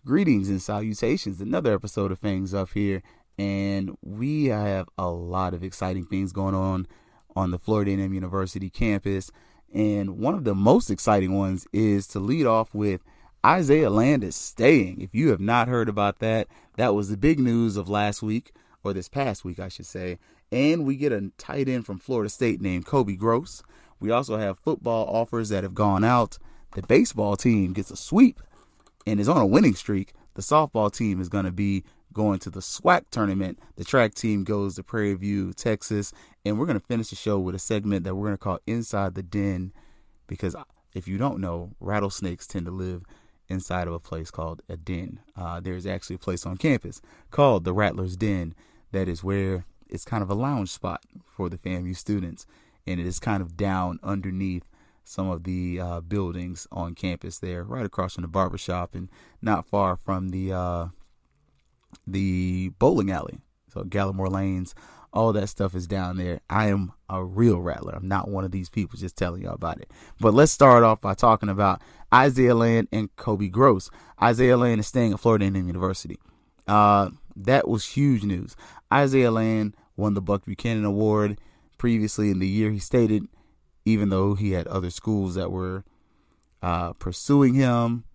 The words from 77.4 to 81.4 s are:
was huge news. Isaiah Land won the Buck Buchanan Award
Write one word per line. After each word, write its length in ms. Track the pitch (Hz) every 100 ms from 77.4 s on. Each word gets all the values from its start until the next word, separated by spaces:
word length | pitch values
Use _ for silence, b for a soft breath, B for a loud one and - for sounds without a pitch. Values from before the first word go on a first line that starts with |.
| 98 135 -
was 200 | 110 -
huge 360 | - 143 117
news. 320 | 104 87 - - B B _
Isaiah 400 | 135 139 135 120
Land 420 | 113 110 110 107 - b -
won 180 | 104
the 80 | 101
Buck 220 | 95 101
Buchanan 400 | - 98 117 110
Award 560 | 104 101 107 107 104 104